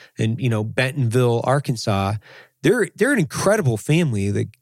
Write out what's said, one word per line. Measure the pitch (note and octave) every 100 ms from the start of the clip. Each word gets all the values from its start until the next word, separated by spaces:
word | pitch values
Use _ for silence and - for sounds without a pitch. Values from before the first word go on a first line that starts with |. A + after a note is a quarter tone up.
| - -
in, | A2+ A2+
you | B2+
know, | A2
Bentonville, | G#2+ G#2+ C3 C#3 A#2+ A#2+ B2 A#2
Arkansas, | A#2+ C#3 C#3+ A#2 - G2 G2 G#2+ - - - _
they're, | D3 A#3+ G3
they're | - A#3+
an | C#4
incredible | D3+ - - A3 D3+ A2+
family. | - D#3 D#3+ G#2+ G2
Like, | G2+ G#2 -